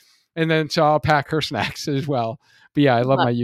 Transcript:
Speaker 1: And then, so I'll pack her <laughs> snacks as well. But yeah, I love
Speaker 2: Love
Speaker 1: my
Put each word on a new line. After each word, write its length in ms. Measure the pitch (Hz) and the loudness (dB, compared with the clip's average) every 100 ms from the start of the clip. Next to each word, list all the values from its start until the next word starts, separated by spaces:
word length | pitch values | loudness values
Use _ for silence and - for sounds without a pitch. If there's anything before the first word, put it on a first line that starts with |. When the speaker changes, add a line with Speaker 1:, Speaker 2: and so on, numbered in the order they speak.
| _ _ _ 165 | _ _ _ -4
Speaker 1:
And 160 | 160 | 0
then, 180 | 160 151 | 0 0
so 140 | - 151 | 0 2
I'll 140 | 151 | 2
pack 280 | 151 151 - | 2 0 0
her 100 | 156 | -4
<laughs> 20 | |
snacks 440 | - 120 98 - - | -4 -4 -6 -6 -6
as 180 | 139 139 | -4 -2
well. 320 | 135 113 - _ _ _ - | -4 -4 -8 _ _ _ 0
But 80 | |
yeah, 120 | 143 120 | 2 4
I 80 | |
love 160 | 127 135 | 2 2
Speaker 2:
Love 20 | |
Speaker 1:
my 120 | 123 120 | 0 -2